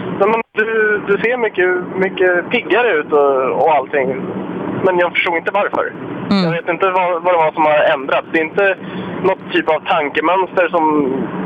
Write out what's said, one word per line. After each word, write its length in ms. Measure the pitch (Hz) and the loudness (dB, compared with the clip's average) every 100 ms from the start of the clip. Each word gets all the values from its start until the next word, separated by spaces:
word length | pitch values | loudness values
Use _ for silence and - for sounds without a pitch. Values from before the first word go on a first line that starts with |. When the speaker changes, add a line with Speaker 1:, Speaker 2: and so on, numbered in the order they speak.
| - - | -6 0
Speaker 1:
"Nej, 80 | 202 | 0
men 80 | 226 - | 0 -2
du, 440 | - 220 220 214 208 - | -4 -2 0 0 0 0
du 120 | 196 | 0
ser 140 | 220 247 | 0 0
mycket, 320 | 220 196 185 180 180 190 | -2 0 0 0 -4 -4
mycket 540 | 190 185 185 175 175 | -2 2 2 2 0
piggare 400 | 240 165 170 240 | -2 0 0 2
ut 200 | 165 131 | 0 2
och, 500 | 147 143 135 131 98 | 2 4 2 0 2
och 120 | 147 | 2
allting." 340 | 151 131 147 131 131 - - - - - - | 2 2 0 -2 -2 -6 -6 -8 -8 -6 -2
Men 140 | 190 180 | 0 2
jag 140 | 175 | 0
förstod 240 | 170 185 170 | 0 -2 -2
inte 140 | 170 | -2
varför. 380 | 202 185 - - - - - - | -2 -2 -2 -4 -6 -10 -6 0
Speaker 2:
Mm. 140 | 196 | 0
Speaker 1:
Jag 60 | 175 | 2
vet 160 | 165 165 | -2 -2
inte 180 | 170 190 | 0 0
vad, 320 | 185 180 175 | 2 0 0
vad 120 | 175 | 2
det 40 | 180 | 4
var 80 | 156 | 2
som 120 | 160 | 2
har 140 | 156 151 151 | 2 4 4
ändrats. 320 | 151 135 170 - | 2 0 -2 0
Det 60 | 165 | -2
är 60 | |
inte 320 | 160 175 196 190 - - - - | 0 0 0 0 -6 -10 -8 -2
något 300 | 185 185 - | 0 -2 -2
typ 160 | 180 160 | -2 0
av 120 | 156 185 | 0 0
tankemönster 840 | 185 147 143 156 185 180 185 170 | 0 0 0 0 2 0 0 0
som, 160 | 170 156 151 139 131 - - | 2 2 2 0 0 -4 -6